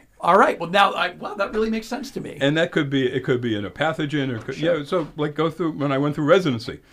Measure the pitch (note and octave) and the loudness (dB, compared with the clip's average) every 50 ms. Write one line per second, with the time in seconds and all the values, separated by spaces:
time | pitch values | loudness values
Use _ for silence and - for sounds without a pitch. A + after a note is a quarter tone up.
0 | _ _ _ - - E3+ F3+ G#3 C4 D#4 - - E3+ E3 F3+ G3+ G3 F#3+ - E3 | _ _ _ -2 2 4 6 6 6 4 2 -2 -4 0 4 4 4 4 2 0
1 | F3 F3+ - - A3 G3+ - - G3 - G#3 G#3+ A3 A3+ A3 A3 A3 - B3 C#4+ | -2 -4 -4 -8 -12 -8 -6 -4 -4 -2 -2 -2 -2 0 -2 -4 -6 -6 -8 -8
2 | B3 - - - - - - - C#3 C#3 D3+ D#3+ F3 E3+ - E3+ D3 C3+ C#3 C3+ | -8 -10 -10 -10 -10 -10 -4 0 0 2 2 2 0 0 0 -2 0 0 0 0
3 | C3 A#2+ C#3 C3 - - B2+ B2 B2 A#2 G#2+ G2+ G2+ F2+ - - D3 D#3+ D#3 - | 0 0 -2 -2 0 0 0 0 0 -2 -2 -4 -4 -6 -4 -2 -2 -2 -2 -2
4 | D#3 C#3+ D3+ D3 C3+ C3+ A#2+ G#2+ - - C3+ C#3+ D3+ E3 E3+ D3+ C#3+ - F#3+ F3 | -4 -2 -2 -2 -2 -2 -4 -6 -8 -8 -6 -2 0 0 0 0 -2 -2 -2 -2
5 | D3+ - - D3+ D3 D3+ C#3+ - D#3 E3 D#3 - F3 D#3+ D#3+ D3+ C#3 C#3+ C3+ C3+ | -2 -4 -4 -4 -4 -4 -2 0 -2 -2 0 -2 -2 -2 -2 -2 0 0 2 2
6 | C#3+ D3 C#3+ D#3+ D3+ C#3+ F3 G3 F3 C#3+ B2 A2+ - - - - - _ | 2 0 0 2 4 6 6 6 6 2 0 -2 -4 -8 -12 -12 -16 _